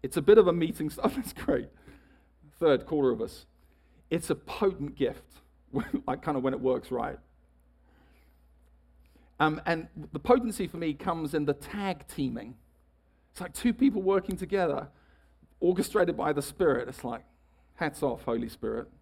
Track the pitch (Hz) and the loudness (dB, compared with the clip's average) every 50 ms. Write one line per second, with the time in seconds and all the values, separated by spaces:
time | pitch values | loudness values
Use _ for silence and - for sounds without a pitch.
0 | - 131 - 175 151 165 214 220 214 180 165 170 165 165 - - 156 151 - - | -6 -2 -2 0 6 8 10 10 10 8 4 2 0 -2 -2 -2 -4 -4 -4 -2
1 | - - 277 277 247 - - - - - 147 127 - - - - - - - - | -2 -2 -2 -2 -8 -8 -10 -8 -2 0 0 0 -2 -6 -16 -20 -20 -20 -20 -20
2 | _ _ - _ _ _ _ _ - - _ - 170 156 143 120 131 - 160 151 | _ _ -20 _ _ _ _ _ -20 -20 _ 0 4 4 4 4 2 0 0 2
3 | 139 127 120 110 113 107 - - - _ _ _ _ _ _ _ _ _ _ _ | 4 4 2 2 -4 -8 -8 -14 -20 _ _ _ _ _ _ _ _ _ _ _
4 | _ _ 160 175 170 - 160 - - - - - 220 190 185 - 143 143 - - | _ _ -4 -4 0 -2 -2 -2 -2 -12 -4 0 0 0 0 0 -8 -8 -2 -2
5 | 135 117 - - - _ - - _ _ _ _ _ _ - 135 - - - - | -2 -2 -2 -6 -18 _ -20 -20 _ _ _ _ _ _ -6 -6 -4 -2 -4 -4
6 | - - - - - 165 147 135 127 135 131 - 127 131 127 127 123 - 127 120 | -2 -2 -6 -4 -2 -2 -2 0 0 0 -2 0 0 0 0 0 -2 -4 -4 -4
7 | 117 113 135 - - _ _ _ _ _ _ _ _ _ _ _ _ _ _ _ | -4 -4 -6 -10 -16 _ _ _ _ _ _ _ _ _ _ _ _ _ _ _
8 | _ _ _ _ _ _ _ _ _ _ _ _ _ _ _ _ _ _ _ _ | _ _ _ _ _ _ _ _ _ _ _ _ _ _ _ _ _ _ _ _
9 | - _ _ - _ _ _ _ 151 156 156 151 - - 170 160 160 - _ - | -20 _ _ -20 _ _ _ _ 0 0 0 -2 -2 -2 -2 -2 -2 -10 _ -16
10 | 151 - - 151 - - 247 262 247 226 202 - 196 170 - 170 170 160 147 147 | -16 -10 -10 -10 4 4 4 4 4 -2 -4 -4 -6 -6 -6 -4 -4 -4 -4 -4
11 | - 190 170 165 160 147 151 156 147 143 143 139 - - - 202 202 196 180 - | -4 -4 -4 -2 -4 -2 -2 -2 0 0 -2 -4 -6 -10 -8 -6 -4 -4 -6 -6
12 | - - - - 139 131 117 113 101 113 127 - _ _ _ _ _ _ _ _ | -10 -14 -6 -4 -4 -4 -4 -6 -10 -12 -16 -20 _ _ _ _ _ _ _ _
13 | _ _ _ _ _ _ _ - 180 175 - - - 240 226 - 254 277 226 208 | _ _ _ _ _ _ _ -12 -12 -12 -10 -2 0 0 2 4 2 2 4 2
14 | 190 185 196 196 185 - 185 175 185 156 185 196 180 165 - - - 135 _ _ | 2 2 2 2 2 -2 -6 -6 -4 -2 0 0 2 0 0 -2 -6 -10 _ _
15 | _ _ _ _ _ _ _ _ - _ _ _ - 175 180 170 - - - 214 | _ _ _ _ _ _ _ _ -20 _ _ _ 2 2 2 2 0 0 2 2
16 | 180 170 165 151 - 151 151 143 139 - - - 190 160 135 123 123 113 131 - | 2 2 0 -2 -2 0 0 -2 -4 -6 -2 2 2 4 4 2 -2 -6 -10 -10
17 | - 123 117 113 - _ _ _ _ _ _ _ _ _ _ - 170 151 143 - | -8 -8 -8 -8 -12 _ _ _ _ _ _ _ _ _ _ -6 -6 -6 -4 -2
18 | - 135 117 117 - - 120 117 117 113 - - - 113 110 113 135 - - - | -2 -2 -2 -2 -4 -2 -2 -2 -2 -6 -8 -8 -6 -6 -6 -6 -8 -10 -16 -20